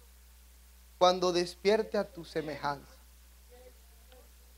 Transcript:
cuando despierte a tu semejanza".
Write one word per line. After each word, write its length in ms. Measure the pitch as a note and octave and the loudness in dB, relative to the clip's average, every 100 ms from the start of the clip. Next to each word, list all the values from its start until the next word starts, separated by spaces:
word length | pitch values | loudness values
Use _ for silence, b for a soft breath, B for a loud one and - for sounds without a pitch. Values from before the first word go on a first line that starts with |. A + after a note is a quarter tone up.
| - - - - - - - - - - | -20 -20 -20 -20 -20 -20 -20 -20 -16 4
cuando 340 | F3+ F#3 F3+ | 4 4 2
despierte 680 | F3 F3 - G3 A3 A3 G#3 | 0 -2 -2 0 2 0 -4
a 60 | |
tu 200 | G3 F3 | -4 -10
semejanza". 720 | D#3+ D#3+ D3+ C#3+ D3 C#3 - - - - - - - B3 B3 - - - - - - - - | -10 -8 -6 -6 -6 -6 -10 -20 -20 -20 -20 -20 -20 -20 -20 -20 -20 -20 -20 -20 -20 -20 -20